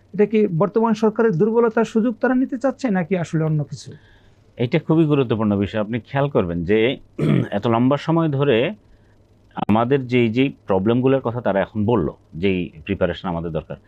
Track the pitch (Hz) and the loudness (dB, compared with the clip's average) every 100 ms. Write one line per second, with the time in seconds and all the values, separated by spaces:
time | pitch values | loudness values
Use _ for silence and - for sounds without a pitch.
0 | _ 180 208 220 208 160 202 226 226 214 | _ -2 2 2 2 2 0 2 0 2
1 | 214 214 226 156 214 226 233 233 220 226 | 0 2 2 2 2 2 2 0 0 0
2 | 240 220 269 254 262 254 269 262 254 190 | -2 0 0 0 -2 -2 -4 -4 -2 -2
3 | 170 185 165 160 160 156 143 135 - 151 | -2 -4 -2 -2 0 -2 -4 -10 -14 -20
4 | - _ _ _ _ - 120 165 - 160 | -20 _ _ _ _ -6 -2 -2 0 2
5 | 156 143 120 110 107 101 98 110 104 120 | 2 2 0 0 2 2 0 -2 -4 -6
6 | - 139 143 135 87 85 85 110 117 - | -4 -4 -2 0 -2 -2 0 2 2 -2
7 | - - 151 139 120 101 120 113 127 143 | -10 -4 0 0 0 -2 0 2 2 0
8 | - 165 165 135 143 110 151 214 _ _ | 0 0 0 0 2 2 0 -4 _ _
9 | _ _ _ _ _ - - 107 120 139 | _ _ _ _ _ -8 0 0 2 0
10 | 123 123 117 113 139 - - 95 98 123 | 0 2 2 2 0 -2 -2 0 2 2
11 | 127 135 120 120 107 95 90 107 104 117 | 2 2 0 -4 -2 0 -2 -2 0 0
12 | 73 - _ 78 98 92 85 78 76 92 | 0 -6 _ -4 -2 -2 -4 -8 -6 -2
13 | 90 82 95 85 82 78 - 76 | -2 -4 -6 -6 -6 -8 -10 -14